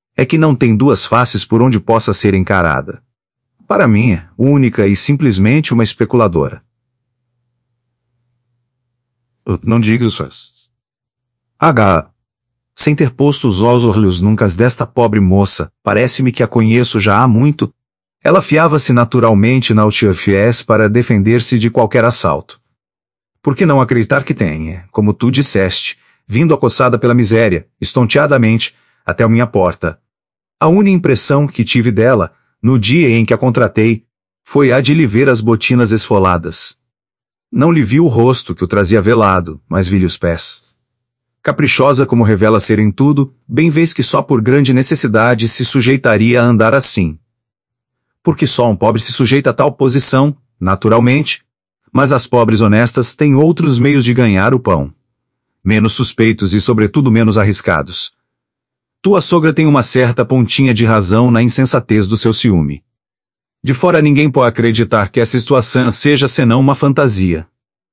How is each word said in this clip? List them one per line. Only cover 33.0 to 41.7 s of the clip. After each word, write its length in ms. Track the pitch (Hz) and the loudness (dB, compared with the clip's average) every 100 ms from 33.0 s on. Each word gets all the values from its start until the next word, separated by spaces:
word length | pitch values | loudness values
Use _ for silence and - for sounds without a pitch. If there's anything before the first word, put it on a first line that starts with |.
| 156 | 2
em 160 | 117 | 0
que 80 | 110 | 0
a 60 | 117 | 0
contratei, 680 | 131 120 113 - 113 107 _ _ _ _ | 0 0 -2 0 0 -2 _ _ _ _
foi 280 | - 139 139 | -6 0 2
a 80 | 123 | 0
de 120 | 127 | 0
lhe 140 | 156 139 | 0 0
ver 220 | 101 139 | 0 0
as 120 | 120 | 0
botinas 520 | 110 113 - 123 117 | 0 -2 0 0 2
esfoladas. 840 | 110 - 104 92 87 82 80 - - _ _ _ _ _ _ _ | 0 0 0 0 -2 -4 -4 -4 -6 _ _ _ _ _ _ _
Não 220 | - 147 | -2 0
lhe 100 | 170 | 0
vi 160 | 110 131 | 0 2
o 100 | 165 | 0
rosto 460 | 117 120 127 - | 2 2 0 -4
que 80 | 85 | -6
o 60 | 90 | -4
trazia 320 | 104 92 110 | 0 2 2
velado, 580 | 101 113 104 92 85 76 _ | 2 2 2 0 -4 -12 _
mas 220 | 85 90 | -4 -2
vi-lhe 160 | 98 | 0
os 140 | 92 - | 0 -2
pés. 460 | 87 82 - - _ _ _ _ _ _ _ _ | -4 -4 -8 -10 _ _ _ _ _ _ _ _
Caprichosa 640 | - - 139 | -6 -2 -2